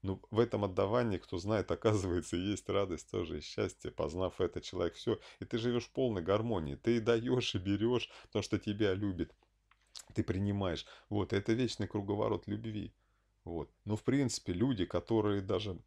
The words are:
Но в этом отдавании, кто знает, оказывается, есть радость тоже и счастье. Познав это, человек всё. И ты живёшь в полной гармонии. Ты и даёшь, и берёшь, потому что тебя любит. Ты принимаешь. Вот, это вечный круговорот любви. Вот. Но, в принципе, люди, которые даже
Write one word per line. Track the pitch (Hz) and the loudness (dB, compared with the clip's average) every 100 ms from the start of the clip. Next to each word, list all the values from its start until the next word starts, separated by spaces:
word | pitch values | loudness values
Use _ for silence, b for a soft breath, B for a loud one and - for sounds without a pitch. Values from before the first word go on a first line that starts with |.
Но | 98 95 - | -4 -6 -2
в | 107 | 2
этом | 117 107 | 2 2
отдавании, | 101 92 98 120 117 92 | 0 2 2 2 2 -2
кто | - 90 | -4 -6
знает, | 98 110 92 | 0 0 0
оказывается, | 82 113 107 92 87 - 87 | 2 2 2 0 -2 -2 -2
есть | 95 98 - | -2 -4 -2
радость | 98 98 80 - | -2 0 -4 -4
тоже | 101 82 78 | -4 -4 -6
и | |
счастье. | - - 95 - - | -8 -4 -4 -4 -10
Познав | - 80 85 92 - | -4 -4 -2 -4 0
это, | 90 90 | -2 -2
человек | - 92 87 - | -8 -2 -2 -2
всё. | - 107 B B | -4 -4 B B
И | 104 | -6
ты | 120 | -2
живёшь | 120 120 - | 0 -2 -2
в | |
полной | - 131 98 | -2 0 0
гармонии. | 85 104 117 101 73 71 | 2 2 2 -2 -2 -2
Ты | 117 117 | 2 2
и | |
даёшь, | 110 117 120 127 123 98 | 4 2 2 0 0 -2
и | |
берёшь, | 92 101 113 123 - B | 0 2 2 2 -2 B
потому | B 107 | B -4
что | - 104 | 0 -2
тебя | - 101 104 92 | 0 2 2 4
любит. | 104 87 80 _ _ _ _ _ _ - - - | 0 0 -4 _ _ _ _ _ _ -20 -6 -4
Ты | |
принимаешь. | 95 90 101 101 95 76 - B B | 0 0 0 2 0 -2 -6 B B
Вот, | 104 95 | -2 2
это | 101 101 | 2 2
вечный | 117 123 - 98 | 2 2 -2 -2
круговорот | 104 101 104 107 104 - | -2 -2 0 0 0 -2
любви. | 107 110 107 - _ _ _ _ _ 85 | -6 -4 -6 -8 _ _ _ _ _ -8
Вот. | 82 71 _ 101 | -8 -8 _ -6
Но, | 107 | -2
в | |
принципе, | - 135 127 - - | 0 2 0 -2 -4
люди, | 90 131 110 85 | 0 0 0 0
которые | 90 - 113 104 101 | -2 2 2 4 0
даже | 95 92 104 87 | 0 -2 -2 -8